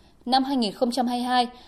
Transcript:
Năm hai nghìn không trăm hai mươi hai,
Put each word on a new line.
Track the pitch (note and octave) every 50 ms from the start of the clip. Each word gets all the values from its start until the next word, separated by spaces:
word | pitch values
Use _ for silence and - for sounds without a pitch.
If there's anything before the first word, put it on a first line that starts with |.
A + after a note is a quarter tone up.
| - _ _ _ -
Năm | B3 B3+ C4 C4
hai | C4+ C#4+
nghìn | C4 A#3 G3+ -
không | - C4 A#3+
trăm | A#3+ C#4 B3
hai | A#3+ B3 B3
mươi | A#3+
hai, | B3 B3+ B3 A#3+ A#3+ - - -